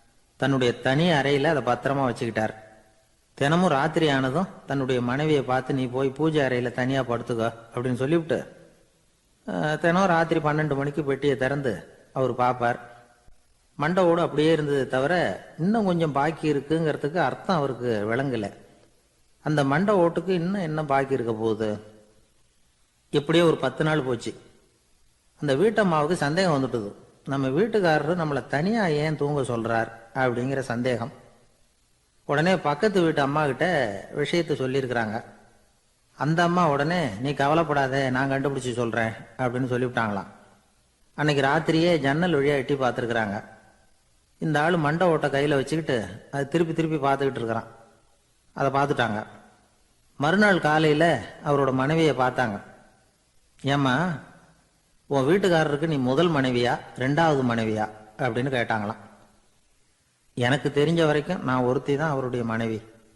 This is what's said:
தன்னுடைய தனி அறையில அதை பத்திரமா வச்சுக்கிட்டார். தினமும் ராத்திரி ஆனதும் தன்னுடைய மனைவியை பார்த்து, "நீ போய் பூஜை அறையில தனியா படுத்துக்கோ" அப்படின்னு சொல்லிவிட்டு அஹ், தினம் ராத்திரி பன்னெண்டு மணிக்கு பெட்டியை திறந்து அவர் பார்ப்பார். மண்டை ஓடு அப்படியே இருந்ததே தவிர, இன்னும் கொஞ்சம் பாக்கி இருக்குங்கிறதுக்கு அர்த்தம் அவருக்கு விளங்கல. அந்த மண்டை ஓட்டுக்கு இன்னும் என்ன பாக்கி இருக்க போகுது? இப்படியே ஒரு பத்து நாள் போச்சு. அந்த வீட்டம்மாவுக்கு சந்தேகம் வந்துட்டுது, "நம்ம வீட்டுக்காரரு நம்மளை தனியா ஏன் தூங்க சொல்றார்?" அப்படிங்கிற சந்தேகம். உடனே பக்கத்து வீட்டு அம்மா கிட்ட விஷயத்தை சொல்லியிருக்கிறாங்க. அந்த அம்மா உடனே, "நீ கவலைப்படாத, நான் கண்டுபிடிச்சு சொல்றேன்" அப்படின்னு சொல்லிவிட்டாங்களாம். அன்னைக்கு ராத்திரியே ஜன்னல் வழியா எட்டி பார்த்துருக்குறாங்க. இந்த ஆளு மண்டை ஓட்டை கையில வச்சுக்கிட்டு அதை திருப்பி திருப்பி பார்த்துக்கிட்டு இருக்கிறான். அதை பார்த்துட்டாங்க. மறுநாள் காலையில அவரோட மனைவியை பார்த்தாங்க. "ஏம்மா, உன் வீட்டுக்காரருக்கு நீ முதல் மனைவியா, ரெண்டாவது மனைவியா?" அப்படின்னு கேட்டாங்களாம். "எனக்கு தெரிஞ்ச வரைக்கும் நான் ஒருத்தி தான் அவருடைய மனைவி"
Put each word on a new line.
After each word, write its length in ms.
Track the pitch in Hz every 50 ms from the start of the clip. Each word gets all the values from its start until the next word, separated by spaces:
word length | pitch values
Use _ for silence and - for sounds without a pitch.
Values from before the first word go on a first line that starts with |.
| _ _ _ _ _ _ _ -
தன்னுடைய 300 | 135 135 139 131 127 120 117 120
தனி 260 | - 131 131 143 170 185
அறையில 400 | 165 143 131 139 143 139 139 156
அதை 120 | 165 139 110
பத்திரமா 420 | 120 120 120 - 131 139 139 139
வச்சுக்கிட்டார். 500 | 123 113 - 127 117 107 110 110 107 - - - - - - _ _ _ _ _ _ _ _ _ _ - -
தினமும் 360 | 135 143 160 175 185 180 147
ராத்திரி 320 | 131 143 160 156 170 160 151
ஆனதும் 420 | 139 135 131 131 127 160 190 190 - - -
தன்னுடைய 340 | - 139 139 131 127 131 123
மனைவியை 420 | 120 120 127 139 151 156 156 139 123
பார்த்து, 320 | 120 127 131 127 - 147
"நீ 120 | 131 131
போய் 240 | 123 120 127 135 135
பூஜை 320 | 131 - 151 160 156 151 139
அறையில 300 | 127 123 123 123 123 117
தனியா 300 | - 127 127 135 135 127
படுத்துக்கோ" 480 | 120 120 117 117 - 123 113 113 117 117 - - -
அப்படின்னு 260 | - 123 123 131 127
சொல்லிவிட்டு 440 | 117 131 139 165 170 160 160 127 92 - - - - - - _ _ _ _ _ _ _ _ _ _ _ _ _ _ -
அஹ், 320 | - 196 180 160 151 156 147
தினம் 280 | - 170 170 185 196
ராத்திரி 340 | 185 170 165 165 156 170 165
பன்னெண்டு 360 | 151 151 147 151 156 151 143
மணிக்கு 280 | 135 139 147 143 165 151
பெட்டியை 320 | 139 139 127 139 143 135
திறந்து 640 | 110 127 131 139 147 139 127 107 165 - - - - - _ -
அவர் 220 | 135 131 127 117
பார்ப்பார். 580 | 113 123 123 127 123 120 120 120 - - - - - - _ _ _ _ - - - _ _ _ _ _ _ _
மண்டை 280 | - 143 156 180 190 185
ஓடு 160 | 170 170 175
அப்படியே 320 | 170 135 131 143 151 160 165
இருந்ததே 340 | 151 151 143 143 139 127
தவிர, 580 | 120 - 131 131 147 180 180 151 107 92 - - - - -
இன்னும் 260 | 151 190 220 233 208
கொஞ்சம் 280 | 190 175 170 165 156 135
பாக்கி 420 | 139 147 160 160 - - 156 147
இருக்குங்கிறதுக்கு 640 | 139 127 - 160 165 165 151 139 - - 143 156
அர்த்தம் 400 | 180 151 127 127 - - - 190
அவருக்கு 500 | 160 143 135 127 117 120 123 113 104 101 107
விளங்கல. 420 | 113 123 139 143 123 113 104 98 - - - - - _ _ _ _ _ _ _ _ _ _ _ _ _ -
அந்த 220 | 151 151 147 143
மண்டை 300 | 135 139 151 196 202 214
ஓட்டுக்கு 340 | 190 170 170 165 - 170 185
இன்னும் 320 | 190 175 165 180 196 208
என்ன 240 | 180 156 151 156 156
பாக்கி 280 | 143 139 135 139 127 135
இருக்க 200 | 123 120 117 113
போகுது? 480 | 107 113 113 110 104 110 107 104 107 - - - - - _ _ _ _ _ _ _ _ _ _ _ _ _ _ _ _ _ _ _ _ -
இப்படியே 340 | - 147 139 - 160 170 175
ஒரு 120 | 165 143
பத்து 280 | - - 131 127 - 160
நாள் 180 | 156 156 156 131
போச்சு. 320 | 131 123 113 - 113 - - - - - _ _ _ _ _ _ _ _ _ _ _ _ _ _ _ _ -
அந்த 140 | - 147 135
வீட்டம்மாவுக்கு 580 | 139 185 226 220 226 208 185 165 156 147 151 180
சந்தேகம் 520 | 170 147 143 151 180 196 180 151 135 131
வந்துட்டுது, 280 | 123 127 120 104 101 - - - - _ _ -
"நம்ம 240 | - 135 139 135 131
வீட்டுக்காரரு 680 | 127 156 214 240 226 214 185 170 156 151 147 151 180
நம்மளை 300 | 180 165 151 143 135 -
தனியா 400 | - - 139 160 196 226 233 208
ஏன் 300 | 175 151 147 147 160 156
தூங்க 240 | 139 143 143 147 143
சொல்றார்?" 760 | 131 117 120 113 110 113 113 113 113 - - - - - -
அப்படிங்கிற 420 | 135 131 127 120 120 123 135 139 135
சந்தேகம். 540 | 127 - 117 117 123 131 123 110 117 143 - - - - - _ _ _ _ _ _ _ _ _ _ _ _ _ _ _ _ _ _
உடனே 340 | - 147 143 156 180 190 165
பக்கத்து 440 | - 147 147 143 - 220 190 196 170
வீட்டு 180 | 160 147 147
அம்மா 260 | 139 135 143 156 156
கிட்ட 640 | 143 127 120 151 180 175 147 127 107 98 98 - - -
விஷயத்தை 420 | - 147 131 - 175 165 156 151
சொல்லியிருக்கிறாங்க. 680 | 120 131 131 131 139 131 120 123 120 113 107 104 117 - - - - - - _ _ _ _ _ _ _ _ _ _ _ _ _
அந்த 260 | - 135 147 160 165 175
அம்மா 260 | 170 175 180 175 156
உடனே, 400 | 143 135 143 156 175 180 160 127 98 101
"நீ 140 | 123 143 143
கவலைப்படாத, 760 | 127 139 139 151 165 170 147 147 143 135 131 131 139 139 131
நான் 200 | 123 127 139 135
கண்டுபிடிச்சு 420 | 135 139 135 147 139 139 123 123 117
சொல்றேன்" 400 | 117 120 117 110 117 113 113 107 - - - - -
அப்படின்னு 280 | 131 123 117 123 135
சொல்லிவிட்டாங்களாம். 600 | 123 123 120 127 123 123 123 113 107 104 98 85 - - - - - - _ _ _ _ _ _ _ _ _ _ _ -
அன்னைக்கு 280 | - 147 151 147 139 135
ராத்திரியே 560 | 135 143 165 156 170 165 160 165 175 175 156
ஜன்னல் 360 | 135 139 139 156 180 180 165
வழியா 220 | 139 135 143 147
எட்டி 180 | 139 123 - 143
பார்த்துருக்குறாங்க. 800 | 131 131 120 117 127 123 113 117 117 110 104 98 107 - - - - _ - _ _ _ _ _ _ _ _ _ _ _ _ _ -
இந்த 240 | 165 160 147 147 151
ஆளு 160 | 170 185 170
மண்டை 300 | 151 143 151 165 190 180
ஓட்டை 220 | 160 147 143 143
கையில 240 | 139 139 143 147 147
வச்சுக்கிட்டு 760 | 139 131 - 156 160 160 156 139 117 101 87 92 - - -
அதை 180 | - 139 139 135
திருப்பி 240 | - 165 175 160 156
திருப்பி 240 | 156 160 156 156
பார்த்துக்கிட்டு 340 | 151 135 139 135 135 139 135
இருக்கிறான். 360 | 123 120 117 113 113 113 110 - - - - - _ _ _ _ _ _ _ _ _ _ _ _ -
அதை 180 | - 139 139
பார்த்துட்டாங்க. 520 | 131 139 143 139 147 131 120 113 104 104 113 - - - - - _ _ _ _ _ _ _ _ _ _ _ _ _
மறுநாள் 440 | - 135 151 170 196 214 208 190 165
காலையில 640 | - 151 151 156 160 156 147 151 165 170 156 117 - - - - -
அவரோட 280 | 156 147 143 139 135 127
மனைவியை 440 | 131 131 139 160 165 160 151 131
பார்த்தாங்க. 440 | 127 127 127 120 - 127 113 101 101 - - - - - - _ _ _ _ _ _ _ _ _ _ _ _ _ _ -
"ஏம்மா, 460 | 135 139 143 139 131 123 139 170 185 156 127 - - - - - _ _ _ _ _ _ _ _ _ _ _ _
உன் 160 | - 143 135 131
வீட்டுக்காரருக்கு 640 | 139 175 208 190 196 175 160 156 147 143 139 156
நீ 100 | 165 156
முதல் 340 | 139 127 123 131 143 175 180
மனைவியா, 480 | 160 143 131 127 123 120 120 120 143 160 - - -
ரெண்டாவது 440 | - 127 131 143 160 165 160 151 135 131
மனைவியா?" 460 | 123 117 117 113 110 107 107 107 - - - - - - -
அப்படின்னு 320 | 131 123 113 123 120 139
கேட்டாங்களாம். 460 | 131 120 113 110 113 110 104 101 110 - - - - - - _ _ _ _ _ _ _ _ _ _ _ _ _ _ _ _ _ _ _ _ _ -
"எனக்கு 380 | - 120 123 151 147 - 147 127
தெரிஞ்ச 320 | 139 147 151 170 170 160
வரைக்கும் 380 | 151 147 151 143 175 180 190 -
நான் 180 | 135 127 127 127
ஒருத்தி 340 | 123 127 143 139 - 143
தான் 140 | 139 156 160
அவருடைய 340 | 143 135 131 127 120 123 117
மனைவி" 380 | 113 113 113 117 113 113 104 104 - - - _ _ _